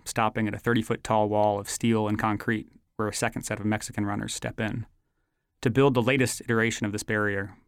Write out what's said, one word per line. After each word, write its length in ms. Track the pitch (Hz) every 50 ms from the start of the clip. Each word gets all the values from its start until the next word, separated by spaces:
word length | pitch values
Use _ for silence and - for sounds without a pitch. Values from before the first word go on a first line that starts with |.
| -
stopping 420 | - - 120 110 107 - 110 110
at 80 | 104 104
a 40 | 107
thirty-foot 440 | - 120 117 117 110 - 117 -
tall 280 | - - 110 107 107 104
wall 280 | 104 104 104 107 104 101
of 120 | 101 -
steel 380 | - - - 113 113 107 107 104
and 100 | 107 104
concrete, 500 | - 110 104 101 - 127 113 107 - - _ - _ _ _
where 100 | - 107
a 80 | 104 -
second 300 | - 120 110 - 117 113
set 160 | - 110 101
of 40 | 101
Mexican 400 | 107 107 104 - - - 104 104
runners 300 | 101 101 107 110 107 -
step 240 | - - 120 - -
in. 260 | 110 107 - 117 113 - _ _ _ _ _ _ _ _ _ _ _ _ _ -
To 80 | - 123
build 240 | 104 131 139 143 123
the 80 | 127
latest 380 | 110 123 135 131 127 120 - -
iteration 440 | - - 117 110 113 113 113 - 113
of 60 | 101
this 140 | 101 104 -
barrier, 520 | - 110 107 104 104 101 98 98 95 - - _